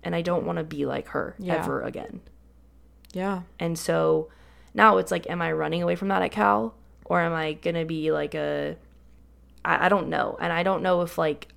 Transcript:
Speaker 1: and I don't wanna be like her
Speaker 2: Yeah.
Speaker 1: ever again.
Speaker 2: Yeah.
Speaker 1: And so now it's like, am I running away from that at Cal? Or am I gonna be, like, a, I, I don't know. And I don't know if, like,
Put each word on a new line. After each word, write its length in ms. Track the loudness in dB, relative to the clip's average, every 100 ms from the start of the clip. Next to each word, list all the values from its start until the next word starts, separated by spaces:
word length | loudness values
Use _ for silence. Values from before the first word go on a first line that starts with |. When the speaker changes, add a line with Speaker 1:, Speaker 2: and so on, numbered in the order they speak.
Speaker 1:
and 120 | -4
I 80 | -2
don't 220 | 0 0 -2
wanna 160 | -4
be 220 | -4 -4 -2
like 220 | -4 -4
her 260 | -6 -6 -6
Speaker 2:
Yeah. 180 | -4 -2
Speaker 1:
ever 260 | -2 -4
again. 380 | -4 -8 -10 -14 -16 -20 -20 -20 -20 -20 -20 -20 -12
Speaker 2:
Yeah. 300 | -6 -4 -4 -8 -6
Speaker 1:
And 200 | -4 -2
so 500 | 0 2 4 2 0 -10 -20 -20 -6
now 220 | 6 8 8
it's 120 | 4
like, 180 | -2 -4
am 140 | -4
I 100 | -2
running 300 | -2 0 0
away 140 | 0 0
from 120 | 0
that 140 | 0
at 100 | 0
Cal? 420 | 2 4 4 0 -8 -20 -14 -2
Or 140 | 0
am 120 | 0
I 220 | 0 -4
gonna 300 | -4 -2 -2
be, 280 | -2 -2 0
like, 220 | 0 -2
a, 420 | -4 -4 -2 -4 -8 -14 -20 -20 -20 -20 -20 -20 -6
I, 220 | 0 4 4
I 20 |
don't 200 | 4 2
know. 280 | 0 -2 -2
And 120 | -2
I 100 | 0
don't 200 | 0 0
know 180 | 2 2
if, 160 | 0 0
like, 300 | 0 -2 -8